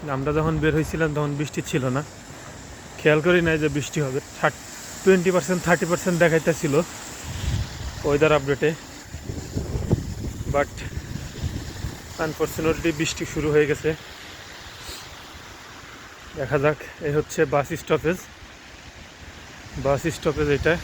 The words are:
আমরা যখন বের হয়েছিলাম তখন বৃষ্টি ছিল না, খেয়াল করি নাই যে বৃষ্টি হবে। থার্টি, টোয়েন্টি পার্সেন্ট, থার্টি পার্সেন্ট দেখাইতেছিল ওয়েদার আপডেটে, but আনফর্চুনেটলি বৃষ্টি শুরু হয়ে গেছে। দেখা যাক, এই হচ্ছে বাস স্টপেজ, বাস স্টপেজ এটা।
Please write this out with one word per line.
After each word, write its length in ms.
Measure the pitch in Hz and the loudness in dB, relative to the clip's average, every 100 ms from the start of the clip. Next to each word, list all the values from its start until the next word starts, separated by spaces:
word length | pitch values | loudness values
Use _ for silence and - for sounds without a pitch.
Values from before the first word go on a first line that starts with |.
| 151 135 | -2 -2
আমরা 140 | 135 151 | 2 2
যখন 160 | 160 156 | 2 4
বের 100 | 156 151 | 4 4
হয়েছিলাম 340 | 147 160 160 147 | 0 0 0 2
তখন 160 | 147 143 | 0 0
বৃষ্টি 200 | 151 - - | -2 -4 -2
ছিল 140 | 160 131 127 | 0 2 0
না, 60 | 151 - - - - - - - - - | -2 -12 -16 -16 -16 -16 -16 -16 -16 2
খেয়াল 220 | 156 156 160 | 6 6 6
করি 140 | 180 170 | 6 6
নাই 100 | 160 | 4
যে 60 | 151 143 | 2 0
বৃষ্টি 220 | - - 139 | -2 -2 0
হবে। 140 | 131 - - | -2 -6 2
থার্টি, 220 | 156 - - - - - | 2 2 -14 -14 -14 0
টোয়েন্টি 280 | 190 190 175 | 6 6 6
পার্সেন্ট, 260 | 180 - 180 147 | 2 2 0 4
থার্টি 200 | 170 170 | 4 4
পার্সেন্ট 260 | 170 185 170 | 0 2 6
দেখাইতেছিল 520 | 170 160 165 160 156 139 175 - - - - - - - - - - - 156 | 6 6 2 2 2 2 2 -6 -12 -12 -8 -4 0 0 -2 -6 -10 -4 0
ওয়েদার 260 | 143 151 147 | 4 6 6
আপডেটে, 320 | 135 135 151 165 - - - - - - - - - - - - - - - - - | 4 2 2 0 -8 -16 -14 -12 -8 -8 -6 -6 -4 -4 0 0 -2 -6 -8 -6 -2
but 200 | 143 143 - - - - - - - - - - - - - - - | 0 0 -4 -8 -8 -8 -10 -10 -6 -6 -6 -8 -8 -8 -8 -14 -4
আনফর্চুনেটলি 680 | 160 147 151 - 160 160 170 151 | -4 0 -2 0 0 2 0 0
বৃষ্টি 240 | 156 - 160 | -2 -2 -4
শুরু 140 | - 151 | -2 4
হয়ে 120 | 151 151 | 6 6
গেছে। 200 | 143 151 160 - - - - - - - - - - - - - - - - - - - - - - - 156 | 4 0 -2 -8 -16 -16 -16 -16 -16 -16 -14 -14 -12 -14 -16 -16 -16 -16 -16 -16 -16 -16 -18 -18 -18 -14 -8
দেখা 180 | 127 143 | 0 4
যাক, 140 | 143 151 - - 156 | 4 2 -6 -6 0
এই 60 | 147 | 0
হচ্ছে 220 | 147 - 151 | 0 2 4
বাস 140 | 143 135 165 | 4 0 -4
স্টপেজ, 380 | - 151 143 180 - - - - - - - - - - - - - - - - | 0 2 2 -2 -6 -18 -18 -18 -18 -18 -18 -18 -18 -18 -18 -18 -18 -16 -12 -2
বাস 180 | 135 139 165 - | 2 2 0 0
স্টপেজ 320 | 170 143 151 139 | -2 2 2 4
এটা। 180 | 156 170 | 4 2